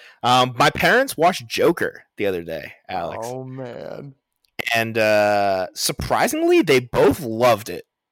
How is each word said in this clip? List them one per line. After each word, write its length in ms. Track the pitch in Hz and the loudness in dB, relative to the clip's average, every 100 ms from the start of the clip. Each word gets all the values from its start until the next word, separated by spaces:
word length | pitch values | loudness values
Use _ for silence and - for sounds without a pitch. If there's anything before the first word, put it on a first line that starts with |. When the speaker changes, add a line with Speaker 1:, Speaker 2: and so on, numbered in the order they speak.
| - - | -20 -4
Speaker 1:
Um, 300 | 120 127 127 117 | 2 2 2 2
my 120 | 147 | 0
parents 480 | - 170 220 269 - | 2 2 2 0 0
watched 300 | 165 185 117 | 0 0 -4
Joker 560 | - 131 170 92 - _ - | 0 2 2 -2 -8 _ -6
the 100 | 101 | -4
other 160 | 92 | -4
day, 300 | 82 80 - - - | -6 -10 -12 -18 -10
Alex. 380 | 92 85 92 117 | -8 -6 -8 -8
Speaker 2:
Oh, 160 | 127 | -10
man. 720 | 131 131 127 117 - - 143 131 _ _ _ - - | -12 -12 -14 -14 -14 -14 -16 -20 _ _ _ -12 -4
Speaker 1:
And, 240 | 113 113 113 | -2 -2 0
uh, 680 | 107 107 104 104 101 95 90 | 2 4 4 2 2 0 -4
surprisingly, 880 | - - 156 - 117 165 311 339 349 | -6 -6 -4 -2 0 0 0 2 4
they 180 | 202 131 | 4 2
both 400 | 123 - 143 139 | 2 2 4 2
loved 480 | 131 113 120 107 107 | -2 2 4 4 0
it. 160 | 82 - _ _ | -12 -14 _ _